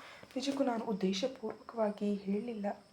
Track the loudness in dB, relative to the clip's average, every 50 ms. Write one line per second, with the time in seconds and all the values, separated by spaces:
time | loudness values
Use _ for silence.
0 | -12 -16 -18 -18 -14 -8 -6 -2 0 0 2 2 4 2 2 0 0 0 0 2
1 | 4 2 2 4 0 -2 -2 -2 -6 -6 -8 -8 -10 -6 0 2 2 2 2 2
2 | 2 2 2 0 0 0 0 0 0 -2 -4 -2 -2 -2 -4 -4 -10 -20